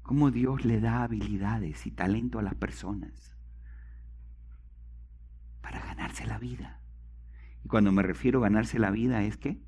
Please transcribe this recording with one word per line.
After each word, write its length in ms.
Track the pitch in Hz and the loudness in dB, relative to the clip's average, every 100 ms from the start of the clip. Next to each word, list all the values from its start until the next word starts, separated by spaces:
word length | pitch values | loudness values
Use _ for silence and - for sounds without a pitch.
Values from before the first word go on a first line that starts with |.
Cómo 300 | - 139 143 | 2 6 6
Dios 340 | 117 127 135 | 6 2 2
le 160 | 123 113 | 4 4
da 220 | 113 120 | 4 2
habilidades 840 | 120 110 104 101 98 110 87 73 - | 0 0 0 0 0 0 -2 -6 -10
y 40 | |
talento 480 | - 92 107 120 117 | -2 2 2 0 -2
a 40 | |
las 120 | 101 | -2
personas 840 | - - - 92 101 - - - - - - - - - - - - - - - - - - - - - - - - - - | -2 -4 -4 -6 -6 -8 -14 -20 -20 -18 -18 -16 -16 -16 -16 -16 -16 -16 -18 -18 -18 -18 -18 -18 -18 -18 -18 -18 -18 -18 -14
para 200 | - - | -12 -10
ganarse 460 | - - - - 113 | -10 -6 -6 -6 -6
la 120 | 107 | -4
vida. 420 | 123 123 - - - - - - - - - - | -6 -8 -10 -14 -16 -18 -18 -16 -16 -16 -16 -14
Y 60 | - | 0
cuando 240 | 113 101 | 6 8
me 100 | 95 | 6
refiero 360 | 92 87 127 127 | 4 4 4 4
a 60 | |
ganarse 340 | 110 104 110 127 | 6 4 2 2
la 120 | 104 | 2
vida 320 | 107 123 120 | 4 2 2
es 140 | 104 107 | 0 -2
que 260 | 139 190 | -4 -6